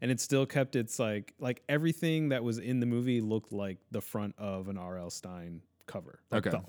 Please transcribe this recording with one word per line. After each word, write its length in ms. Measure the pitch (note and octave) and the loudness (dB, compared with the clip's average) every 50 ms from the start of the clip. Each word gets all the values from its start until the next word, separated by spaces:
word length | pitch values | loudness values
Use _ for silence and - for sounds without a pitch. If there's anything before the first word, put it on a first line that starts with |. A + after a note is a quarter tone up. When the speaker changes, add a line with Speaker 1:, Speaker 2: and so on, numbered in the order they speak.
Speaker 1:
And 100 | - B2 | 0 0
it 80 | C3 A2 | 2 2
still 260 | - - C#3 C3+ C3+ | 2 2 4 4 4
kept 300 | - - D3 C3 - - | 4 4 2 2 2 2
its, 220 | B2 A2+ - - - | 0 0 0 0 0
like, 340 | A#2+ G#2+ G#2 G#2 F#2+ - - - | 0 0 0 -2 -4 -8 -12 -6
like, 220 | C#3+ B2+ B2 - - - | -4 -4 -4 -4 -2 0
everything 600 | C#3+ D3+ D#3+ E3 D#3+ - E3+ E3 D#3+ D#3+ D#3 C#3+ | 2 4 4 2 2 2 2 2 2 2 2 2
that 160 | C3 B2 A#2 | 2 2 2
was 140 | A#2+ A2+ A#2 | 0 0 0
in 200 | F#2 B2 B2+ B2 | 0 0 2 2
the 80 | A#2+ | 4
movie 340 | A#2+ A#2+ A#2+ B2 B2+ B2 A#2 | 4 2 2 4 4 2 2
looked 320 | A2 G#2+ A2 G#2+ - - | 2 2 0 0 -2 -4
like 260 | G#2 G2+ G2+ G2 F#2 - _ - | -6 -4 -4 -4 -6 -8 _ -6
the 100 | - G#2+ | -6 -6
front 340 | - - - G#2+ G#2 G2+ - - | -6 -4 -4 -2 -2 -4 -4 -6
of 300 | G#2 G2+ F#2+ F#2+ F#2 G2 | -6 -4 -4 -4 -4 -6
an 80 | G2 F#2 | -6 -6
R 180 | F2+ F2+ F#2 F2+ | -6 -8 -8 -8
L 120 | F2 F2 | -8 -8
Stein 520 | - - - F#2 F2+ F2+ E2+ E2+ E2+ D#2+ - _ _ _ - | -10 -10 -10 -10 -10 -10 -10 -10 -12 -12 -14 _ _ _ -18
cover, 340 | - - G2 E2+ - - - _ - | -10 -10 -10 -10 -10 -20 -20 _ -2
like, 160 | A2+ A2 G2+ | 0 2 2
Speaker 2:
Okay. 100 | G2+ E2 | 2 0
Speaker 1:
the 60 | E2+ F#2 | 0 -2